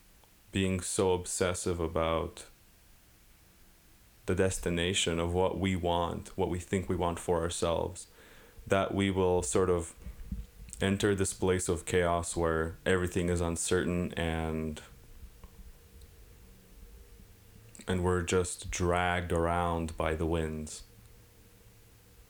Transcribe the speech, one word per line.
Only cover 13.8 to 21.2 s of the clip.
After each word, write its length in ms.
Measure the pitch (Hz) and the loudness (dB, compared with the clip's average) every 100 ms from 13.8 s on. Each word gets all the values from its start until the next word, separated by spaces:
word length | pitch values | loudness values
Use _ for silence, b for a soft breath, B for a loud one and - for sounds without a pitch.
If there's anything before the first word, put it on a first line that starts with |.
| 76 90 90 | 2 -2 -2
and, 680 | - 82 82 80 80 78 76 - - - - - - - - - - - - - - - - - - - - - - - - - - - - - - - | -2 -2 -2 -2 -4 -4 -8 -12 -20 -20 -20 -20 -20 -20 -20 -20 -20 -20 -20 -20 -20 -20 -20 -20 -20 -20 -20 -20 -20 -20 -20 -20 -20 -20 -20 -20 -10 -4
and 160 | 92 | 0
we're 200 | 90 90 | 2 2
just 480 | 85 92 90 - - | 2 2 0 -4 -6
dragged 640 | - 87 87 90 90 87 | 0 2 2 2 0 0
around 600 | 85 82 87 87 82 80 - | 2 2 2 2 0 -2 -2
by 160 | 80 | -2
the 100 | 80 | 0
winds, 600 | 82 82 80 78 78 - - - - - | 0 0 -2 -4 -8 -12 -16 -20 -20 -20